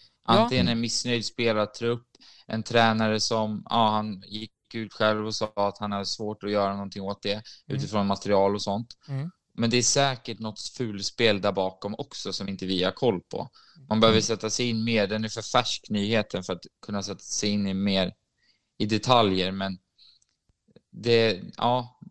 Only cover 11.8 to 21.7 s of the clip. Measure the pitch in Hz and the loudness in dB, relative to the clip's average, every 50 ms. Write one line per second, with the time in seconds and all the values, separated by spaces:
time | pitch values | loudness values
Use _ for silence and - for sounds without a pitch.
11.8 | - 101 104 - - - - - - 104 95 - 98 98 98 90 95 92 95 90 | -8 -8 -8 -8 -10 -10 -12 -12 -10 -8 -8 -8 -6 -8 -8 -6 -4 -2 0 2
12.8 | 90 95 - - - 123 101 87 - - - - - 135 _ _ _ _ _ - | 2 0 0 0 0 0 0 0 -2 -8 -8 -8 -8 -10 _ _ _ _ _ -14
13.8 | - - 107 110 113 113 110 113 - - 113 104 - 110 - - 123 120 117 110 | -6 -2 2 6 6 8 8 6 4 2 -2 -2 -4 -4 -2 -2 -2 0 0 -2
14.8 | 110 117 117 110 101 95 107 107 110 110 - 117 107 - - 123 120 - - - | 0 2 2 2 2 2 0 -2 -4 -4 -6 -8 -6 0 2 2 2 0 -2 -8
15.8 | - - 104 104 101 104 117 110 104 - - 98 90 - 92 85 - - _ _ | -6 -4 -2 -2 0 2 2 0 0 0 -4 -6 -4 -4 -6 -6 -8 -14 _ _
16.8 | - - 104 101 92 95 98 87 - - - - - 104 104 104 101 98 95 95 | -10 -8 -6 -6 -6 -6 -8 -10 -10 -8 -6 -4 -2 0 0 0 0 0 0 0
17.8 | 98 101 98 95 92 87 - _ _ _ _ _ _ _ _ _ _ _ _ - | 0 2 2 2 2 0 -2 _ _ _ _ _ _ _ _ _ _ _ _ -6
18.8 | 107 104 113 107 - 127 131 120 113 101 95 92 90 92 95 98 98 95 95 90 | -2 0 0 0 2 4 6 6 6 4 4 2 0 -2 -2 -4 -6 -6 -8 -10
19.8 | _ _ _ _ - _ _ _ _ _ _ _ _ _ _ _ _ _ _ - | _ _ _ _ -20 _ _ _ _ _ _ _ _ _ _ _ _ _ _ -20
20.8 | _ _ - 120 107 120 117 113 113 113 101 87 - - - - - 120 | _ _ -14 -6 0 4 4 4 4 4 2 0 -6 -12 -6 -2 0 0